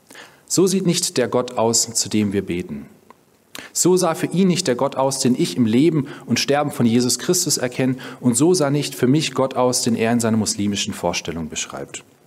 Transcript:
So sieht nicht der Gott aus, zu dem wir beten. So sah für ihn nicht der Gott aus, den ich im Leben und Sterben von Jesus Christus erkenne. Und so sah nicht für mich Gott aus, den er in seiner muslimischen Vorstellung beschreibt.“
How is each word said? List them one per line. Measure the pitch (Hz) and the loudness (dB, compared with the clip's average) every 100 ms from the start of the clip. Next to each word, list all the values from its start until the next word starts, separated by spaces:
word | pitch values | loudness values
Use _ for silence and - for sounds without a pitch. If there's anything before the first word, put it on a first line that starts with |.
| _ - - _ - | _ -20 -20 _ -4
So | - 185 | 2 2
sieht | 190 175 | 2 0
nicht | 175 - - | 0 -2 -2
der | 113 | 0
Gott | 123 123 - | 0 -2 0
aus, | 113 117 - | 0 2 -2
zu | - - | -4 -2
dem | 107 104 | 0 0
wir | 98 95 | 0 -2
beten. | 87 180 - 71 - - - _ _ _ - - | -4 -6 -10 -14 -20 -20 -20 _ _ _ -20 -10
So | - 170 180 | 0 2 4
sah | 175 160 | 2 0
für | 143 | -2
ihn | 170 190 | 2 2
nicht | 165 - | 2 0
der | 247 | 0
Gott | 139 127 | 0 0
aus, | 135 131 | -2 0
den | 123 127 | 0 2
ich | 170 - | 0 0
im | 113 | 2
Leben | 117 165 160 - - - | 4 4 2 -2 -8 -4
und | 120 | -2
Sterben | - 143 147 | 0 0 0
von | - 120 | 0 2
Jesus | 117 123 - | 4 2 0
Christus | - 180 - - | -2 -2 0 -2
erkenne. | 123 - 131 131 - - | -4 -2 -2 -2 -8 -4
Und | 127 117 | 0 2
so | 160 | 4
sah | 180 143 | 4 2
nicht | 143 135 - | 0 -2 0
für | 123 | 2
mich | 151 151 | 2 2
Gott | - 131 127 | 0 -2 2
aus, | 127 123 | 0 2
den | 123 113 | 0 0
er | 113 | 2
in | 120 | 2
seiner | 113 110 | 2 0
muslimischen | 98 - 101 98 - | 0 -2 -2 -2 -4
Vorstellung | 95 87 85 - 80 78 | -4 -4 -4 -6 -8 -8
beschreibt.“ | - - 67 69 - - _ | -8 -10 -10 -12 -14 -18 _